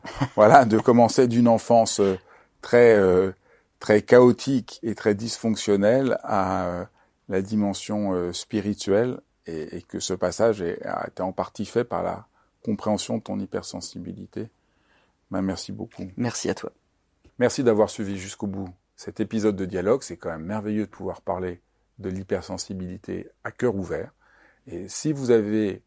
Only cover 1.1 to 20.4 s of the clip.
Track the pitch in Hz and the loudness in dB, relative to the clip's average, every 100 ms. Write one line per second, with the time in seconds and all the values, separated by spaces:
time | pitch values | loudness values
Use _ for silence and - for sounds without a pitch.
1.1 | - 123 117 117 113 - 117 110 - 98 | 4 4 4 4 4 4 2 2 2 0
2.1 | 95 _ _ _ _ - 120 120 107 92 | 0 _ _ _ _ 2 6 8 8 6
3.1 | 90 95 - _ _ _ - - 107 - | 4 2 -2 _ _ _ -6 2 2 6
4.1 | 123 123 117 - 131 - - 113 101 110 | 8 8 4 0 -2 -4 -8 -8 -2 0
5.1 | 101 113 - 113 104 - 101 104 131 131 | -2 -4 -4 -4 -2 0 2 2 2 0
6.1 | - - 104 92 92 90 87 - _ _ | -4 -2 -2 -2 -2 -4 -6 -10 _ _
7.1 | _ - 95 98 107 101 98 - 107 101 | _ -6 -4 -2 -2 -2 -4 -6 -6 -4
8.1 | 90 87 87 - 104 101 98 - 101 123 | -4 -4 -6 -6 -4 -4 -4 0 0 0
9.1 | - - _ - 80 80 87 - 95 - | -6 -16 _ -12 -10 -10 -12 -12 -8 -6
10.1 | 92 92 87 117 98 85 - - - - | -4 -4 0 0 0 -4 -8 -8 -8 -8
11.1 | - 92 98 104 - 101 117 120 - - | -8 -8 -6 -8 -8 -6 -4 -2 -4 -6
12.1 | - - _ _ _ - 104 107 101 - | -8 -14 _ _ _ -6 -4 -2 -4 -4
13.1 | 117 - 101 95 98 - 98 - - 92 | -8 -6 -8 -8 -8 -8 -12 -12 -14 -14
14.1 | 92 98 107 110 _ _ _ _ _ _ | -14 -14 -14 -14 _ _ _ _ _ _
15.1 | _ - 98 95 101 - 104 - - 95 | _ -10 -6 -4 -6 -8 -12 -12 -14 -12
16.1 | 92 120 - - - - - _ _ _ | -6 -4 -4 -4 -6 -8 -16 _ _ _
17.1 | _ _ - 123 - 120 107 104 - 101 | _ _ -2 0 2 2 4 2 -2 -8
18.1 | 98 98 - 101 95 92 90 _ - - | -8 -10 -10 -8 -8 -10 -14 _ -20 -10
19.1 | - 101 110 107 95 92 90 95 135 - | -8 -4 0 0 0 -4 -2 0 0 -4
20.1 | 87 87 80 | -12 -10 -10